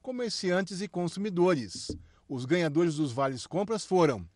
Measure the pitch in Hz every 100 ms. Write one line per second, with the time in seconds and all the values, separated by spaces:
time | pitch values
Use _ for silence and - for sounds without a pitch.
0 | - 254 240 - 185 180 190 185 202 175
1 | 175 185 208 175 175 170 107 - - -
2 | - _ _ 135 123 175 165 147 175 147
3 | 151 120 139 131 - 165 202 220 - 185
4 | 160 113 85